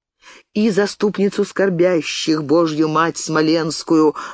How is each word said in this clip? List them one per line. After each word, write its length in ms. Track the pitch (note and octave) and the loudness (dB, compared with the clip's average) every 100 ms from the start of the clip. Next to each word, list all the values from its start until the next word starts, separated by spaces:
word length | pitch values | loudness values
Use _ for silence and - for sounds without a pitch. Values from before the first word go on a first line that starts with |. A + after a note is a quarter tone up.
| _ _ - - _ | _ _ -20 -20 _
И 160 | G#3 A3 | -2 0
заступницу 760 | F#3+ G3+ - G#3 F#3 G3 - | 2 -2 -2 -2 0 -2 -2
скорбящих, 1000 | G3+ - G3 E3+ F3 E3+ - - - D#3 | -4 -2 0 2 2 0 -2 -4 -2 -2
Божью 440 | C#3 E3 E3 D3+ D#3 | 2 2 2 0 0
Мать 300 | D#3+ E3 - | 2 0 -2
Смоленскую, 960 | - D#3 D#3 E3 D#3+ - - D#3+ D#3 - - | -2 0 2 0 -2 -6 0 4 4 0 -8